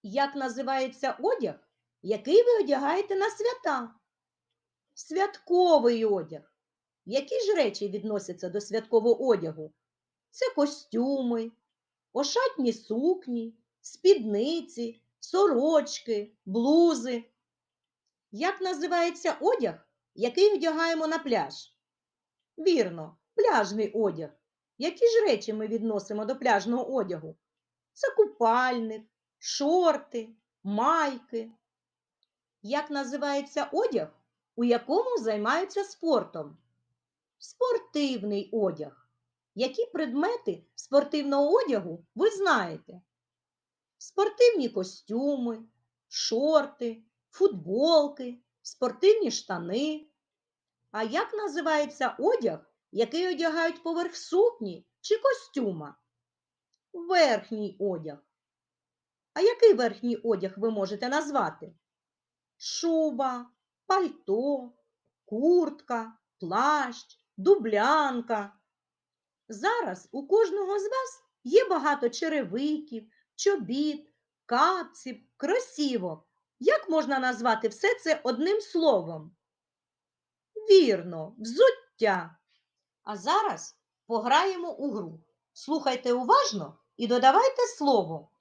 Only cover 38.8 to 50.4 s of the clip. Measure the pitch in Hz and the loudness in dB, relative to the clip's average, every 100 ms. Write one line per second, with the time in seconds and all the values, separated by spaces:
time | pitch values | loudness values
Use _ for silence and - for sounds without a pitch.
38.8 | 147 _ _ _ _ _ _ 190 254 269 | -12 _ _ _ _ _ _ -6 -4 -2
39.8 | 480 - 302 262 359 480 - 170 _ - | -4 -4 -4 -2 -2 -2 -6 -8 _ -20
40.8 | - 277 285 302 277 277 285 440 415 226 | 0 2 2 -4 0 0 4 2 2 -2
41.8 | 175 165 _ 220 403 403 381 254 175 160 | -4 -12 _ 0 0 0 0 0 -2 -10
42.8 | - 180 _ _ _ _ _ _ _ _ | -16 -20 _ _ _ _ _ _ _ _
43.8 | _ _ - - 415 415 480 415 240 196 | _ _ -8 -2 -2 6 4 6 -2 -4
44.8 | 185 - - 226 285 277 240 226 226 _ | -6 -12 -8 -4 -2 -2 -4 -8 -14 _
45.8 | _ _ _ - - 226 294 311 285 - | _ _ _ -8 -4 0 2 2 0 -6
46.8 | 240 226 _ _ _ - 403 190 160 208 | -8 -8 _ _ _ 0 0 0 -6 0
47.8 | 311 320 285 285 247 240 _ _ - - | 4 4 2 -6 -12 -14 _ _ -20 -4
48.8 | 247 - 381 440 302 - - 180 170 214 | -4 2 4 4 2 -4 -6 -6 -4 -2
49.8 | 302 311 302 _ _ _ | -2 -6 -12 _ _ _